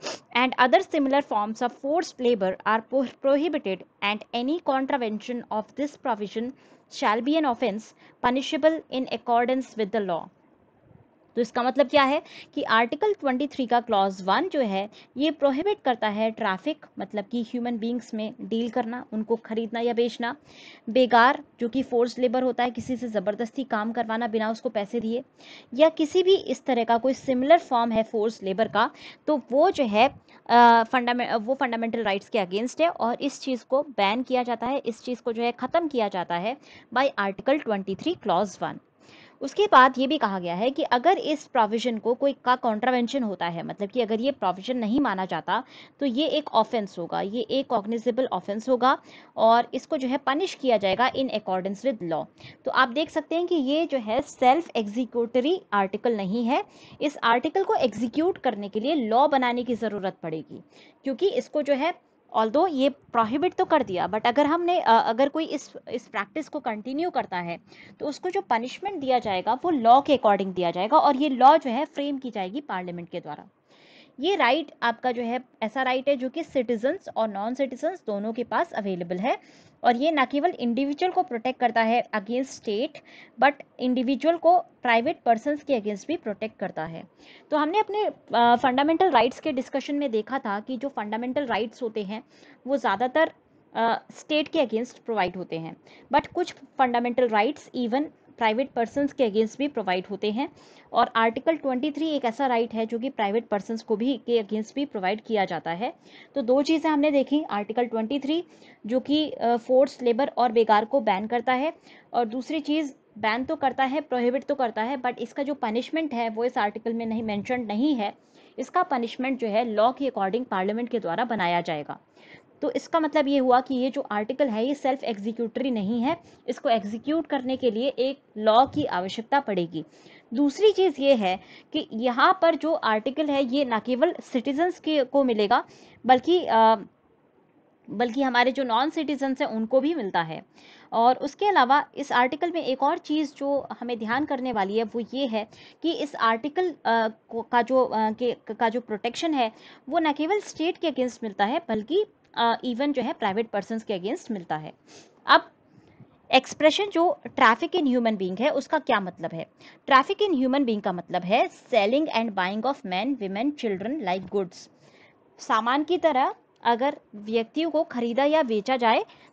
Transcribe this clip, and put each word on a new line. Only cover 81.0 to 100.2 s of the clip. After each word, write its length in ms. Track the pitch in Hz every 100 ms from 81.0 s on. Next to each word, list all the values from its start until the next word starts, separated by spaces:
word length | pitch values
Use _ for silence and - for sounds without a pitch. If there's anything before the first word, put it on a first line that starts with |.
| 359
को 100 | 359
प्रोटेक्ट 380 | 359 233 254 247
करता 220 | 240 233
है 220 | 226 240 - 214
against 460 | 196 240 269 -
state, 300 | - 208 294 - - - - -
but 100 | 262 285 - -
इंडिविजुअल 560 | 254 254 240 269 311 339
को 220 | 330 359
प्राइवेट 600 | - _ 247 226 247 -
पर्सन्स 380 | - 226 285 294
के 180 | - 254
against 280 | 202 202 -
भी 80 | 349
प्रोटेक्ट 420 | 226 196 220 -
करता 260 | 185 160
है। 200 | 160 165 - _ - - -
तो 60 | 302
हमने 220 | 302 392
अपने, 260 | 415 415
अ, 520 | 381 - - 226 240 240
फंडामेंटल 540 | 269 247 294 330 370
राइट्स 300 | 262 240 -
के 120 | 320
डिस्कशन 420 | 262 - 269 262
में 160 | 285 285
देखा 280 | 220 214 269
था 220 | 233 202
कि 160 | 214 254
जो 120 | 277
फंडामेंटल 580 | 254 208 220 247 254 269
राइट्स 360 | 208 226 -
होते 200 | 233 220
हैं, 220 | 190 220 - _ - - 247
वो 100 | 277
ज़्यादातर, 560 | 226 196 254 302 320 - _ _ _
अ, 280 | - 226 220 -
स्टेट 380 | - - 302 302
के 180 | 330 247
against 320 | 220 247 -
प्रोवाइड 380 | - 214 185 185
होते 220 | 175 165
हैं, 180 | 160 - - - -
but 140 | 294 -
कुछ 280 | - 359 - - -
फंडामेंटल 500 | 254 240 240 240 247
राइट्स 420 | 214 226 302 - 254
even 280 | 240 254 320 - _ -
प्राइवेट 320 | 226 220 277
पर्सन्स 420 | - 226 285 285
के 180 | - 240
against 280 | 202 220 -
भी 100 | 285
प्रोवाइड 380 | 262 196 185 185
होते 200 | 202